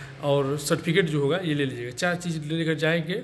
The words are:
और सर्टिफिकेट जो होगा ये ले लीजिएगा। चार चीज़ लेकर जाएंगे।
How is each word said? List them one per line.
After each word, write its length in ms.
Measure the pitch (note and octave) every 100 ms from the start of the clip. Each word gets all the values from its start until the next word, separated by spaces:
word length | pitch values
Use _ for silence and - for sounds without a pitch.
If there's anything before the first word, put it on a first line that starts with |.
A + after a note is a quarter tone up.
| - -
और 340 | C#3+ C#3+ C3+ D3
सर्टिफिकेट 480 | - D#3+ - E3+ E3+
जो 160 | D3
होगा 160 | C#3 E3+
ये 160 | F3+
ले 120 | D3 C#3
लीजिएगा। 260 | A#2+ A#2+
चार 240 | B2 F3+ F3
चीज़ 240 | F3 D#3+
लेकर 320 | D3 E3 D#3+
जाएंगे। 400 | D#3 D#3 E3+ D#3+ G3+